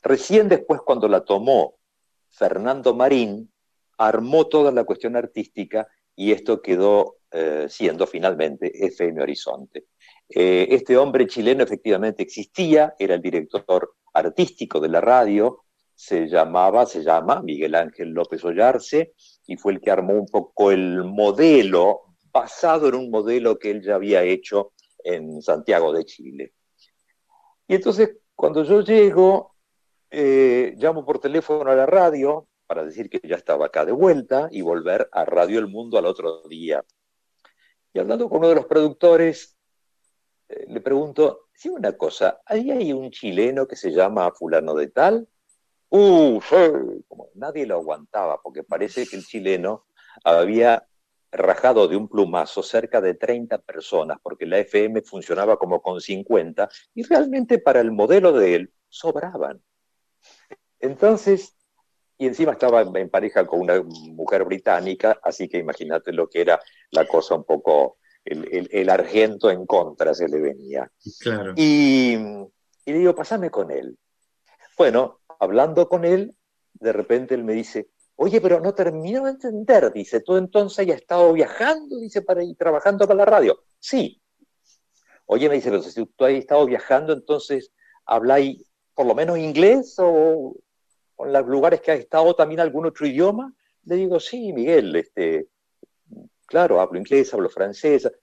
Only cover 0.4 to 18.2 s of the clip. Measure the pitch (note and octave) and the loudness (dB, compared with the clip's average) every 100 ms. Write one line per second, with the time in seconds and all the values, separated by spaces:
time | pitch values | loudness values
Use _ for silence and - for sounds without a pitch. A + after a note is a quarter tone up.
0.4 | G#3 F3+ - D3+ - B2 G#2+ F#2 - G2 | 4 2 2 -4 0 0 2 0 2 -2
1.4 | A#2+ B2 D2 _ _ _ _ _ _ _ | 2 2 2 _ _ _ _ _ _ _
2.4 | F#2+ F#2 A#2 C#3 B2+ A#2 C3 C3+ A2 G#2 | -2 -2 -4 0 0 2 2 2 0 -6
3.4 | - _ _ _ _ - A2 A2 A#2+ D#3 | -14 _ _ _ _ -2 0 0 0 0
4.4 | D#3 D#3 C#3+ B2 G#2 G2 A2+ A#2+ - - | 2 2 2 2 -2 -6 -4 -6 -6 -10
5.4 | G2+ - F#2+ G#2+ G#2+ _ _ - G2+ G#2 | -12 -12 -8 -6 -8 _ _ -6 -2 0
6.4 | - A2+ - F2+ G2+ G2+ - _ _ E2 | 0 -4 -2 0 4 4 0 _ _ -6
7.4 | D#2+ D2+ D2 - E2+ D#2+ F2+ E2+ F#2 D#2+ | -4 -4 -6 -4 -4 -2 -6 -2 -4 -2
8.4 | D#2 C#2+ F2+ - F#2 - F2 D#2 C#2 C#2+ | -4 -4 -10 -4 -6 -2 -6 -4 -6 -6
9.4 | - A#1+ - - _ _ _ _ _ - | -10 -12 -14 -20 _ _ _ _ _ 0
10.4 | F2+ F#2 F2+ B2+ - B2 C#3+ C3 A2 B2 | 2 4 4 2 4 2 4 2 0 0
11.4 | A2 C3+ A#2+ G#2+ A2 F#2+ G#2+ G#2 - - | 0 2 0 -2 -2 0 0 -4 -10 -10
12.4 | G2 - E3+ D#3 D3+ - F#2+ F2 F2 E2 | -14 -6 2 4 4 -2 -2 -2 -2 -6
13.4 | D#2 G2+ - F#2 - _ _ D#2 E2 - | -6 -10 0 -2 -2 _ _ -2 -2 -2
14.4 | F3 - - D#2 D#2+ E2 G2+ B2+ G#2+ G#2 | -2 -4 -6 -4 0 0 4 4 4 2
15.4 | A#2 B2+ _ _ _ _ - F2+ D#2+ E2+ | 0 -2 _ _ _ _ -6 -4 0 0
16.4 | D#2+ F2 F#2 A2 B2 E2 D#2 E2 F2 C#3+ | 2 2 2 2 0 -2 0 0 0 -4
17.4 | E2+ D2 D2+ E2 D#2+ - E2+ E2 | -4 -6 -2 -2 -2 -8 -10 -6